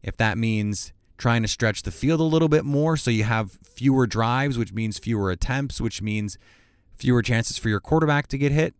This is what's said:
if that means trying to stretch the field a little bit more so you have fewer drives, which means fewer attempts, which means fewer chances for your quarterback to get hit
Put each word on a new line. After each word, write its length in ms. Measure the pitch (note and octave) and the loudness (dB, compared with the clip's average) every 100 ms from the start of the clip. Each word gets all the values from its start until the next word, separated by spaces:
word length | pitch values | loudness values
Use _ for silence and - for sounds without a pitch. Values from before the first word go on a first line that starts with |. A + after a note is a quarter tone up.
if 140 | A2+ - | -10 -2
that 200 | A2 G2+ | 0 0
means 540 | A2+ G#2+ G#2 G2+ - - _ - | 0 0 -2 -4 -8 -16 _ -4
trying 240 | B2 A#2 | 0 0
to 60 | A2 | 0
stretch 360 | - A2+ G2+ | 0 -2 -2
the 80 | - | -8
field 280 | - C3 D#3+ | -4 0 2
a 40 | |
little 240 | D#3+ D#3+ D#3+ | 2 4 4
bit 160 | D3+ | 4
more 320 | - C#3+ D#3 D#3 | 2 0 2 0
so 160 | - | 0
you 140 | A2+ G#2+ | 0 2
have 320 | A2+ G2+ - | 0 -2 -10
fewer 440 | - - C3 C3 A#2+ | -20 -2 2 4 2
drives, 500 | G2+ A2+ B2+ C#3 A#2+ | 2 0 0 -2 -2
which 160 | G#2 | -4
means 240 | G2 A2+ G#2 | -4 -4 -4
fewer 340 | - A2 G2 | -4 -2 0
attempts, 500 | F2 - C3 C#3 - | 0 -2 -2 -4 -4
which 200 | A#2 - | -6 -4
means 360 | G#2+ G#2+ G#2 - _ _ _ _ _ - | -4 -4 -4 -8 _ _ _ _ _ -4
fewer 260 | - A#2+ | 2 2
chances 360 | A#2 A#2 A#2 - | 2 0 0 -4
for 120 | A#2 | -2
your 120 | G#2 | -2
quarterback 460 | - D#3+ D#3 C#3+ - | 0 2 2 0 -2
to 100 | C3+ | -2
get 160 | C#3+ | 0
hit 200 | C#3+ E3 | 2 0